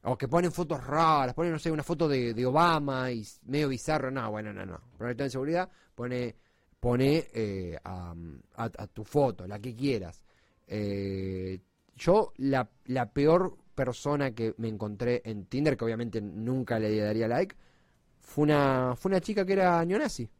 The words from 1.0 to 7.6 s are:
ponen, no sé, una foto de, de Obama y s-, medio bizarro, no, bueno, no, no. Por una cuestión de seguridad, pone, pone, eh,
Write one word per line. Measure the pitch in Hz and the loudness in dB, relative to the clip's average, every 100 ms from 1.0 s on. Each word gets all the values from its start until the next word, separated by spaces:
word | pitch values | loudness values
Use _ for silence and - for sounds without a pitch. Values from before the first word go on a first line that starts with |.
| 165 151 127 | 6 6 2
ponen, | 127 170 | 0 -2
no | 156 | -2
sé, | 170 | -2
una | 151 | -2
foto | 143 160 160 | -2 0 2
de, | 135 120 | 2 0
de | 110 127 | 0 2
Obama | 143 170 160 143 131 127 | 4 4 4 0 -2 -2
y | 120 | -4
s-, | 104 - | -10 -16
medio | - 143 147 | -4 0 0
bizarro, | 127 - 156 131 | -2 -2 -2 -2
no, | 131 110 | -4 -4
bueno, | 107 107 | -6 -8
no, | 101 | -10
no. | 95 82 - - | -10 -12 -16 -10
Por | |
una | 117 | -8
cuestión | 120 139 | -4 -4
de | |
seguridad, | 131 139 170 185 - _ | -2 -2 -2 -4 -10 _
pone, | - 123 123 123 - _ _ _ _ | -10 -6 -4 -6 -8 _ _ _ _
pone, | 120 123 135 160 - | 0 4 4 4 0
eh, | 113 107 95 | -4 -2 -4